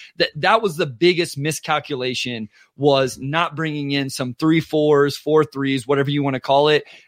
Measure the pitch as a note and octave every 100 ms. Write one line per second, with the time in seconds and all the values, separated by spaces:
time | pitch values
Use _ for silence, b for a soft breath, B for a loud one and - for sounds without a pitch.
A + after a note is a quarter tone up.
0 | B - D#3+ D3+ F3+ A3+ G#3+ D#3 D#3 A2+
1 | F3 F3 E3+ C#3 D3 D3+ - D3+ - B2+
2 | B2+ B2 B2+ A#2 G#2+ b b - C#3+ C3+
3 | C3 - C3 D#3+ E3+ D3+ D#3+ D3 C#3 C#3+
4 | C3+ - B2+ A#2+ D#3+ D#3+ D#3 D3+ D3+ C#3+
5 | C#3+ C#3 D3 D#3 D3 C3+ C#3 C3+ B2 C#3
6 | C#3 C#3+ C#3 C3 - C#3 D3 D3+ - B